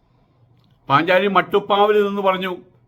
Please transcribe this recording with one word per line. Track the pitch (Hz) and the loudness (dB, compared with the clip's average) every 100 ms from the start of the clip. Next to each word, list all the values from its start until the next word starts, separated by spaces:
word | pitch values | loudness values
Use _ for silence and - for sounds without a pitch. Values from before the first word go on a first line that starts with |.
| _ _ _ _ _ _ _ _ - | _ _ _ _ _ _ _ _ -2
പാഞ്ചാലി | 139 170 185 202 | 0 2 0 2
മട്ടുപ്പാവിൽ | 185 175 196 202 202 208 208 202 | 0 0 -2 0 2 2 2 0
നിന്ന് | 202 | -2
പറഞ്ഞു, | 196 185 190 175 - _ | -2 -2 -6 -10 -16 _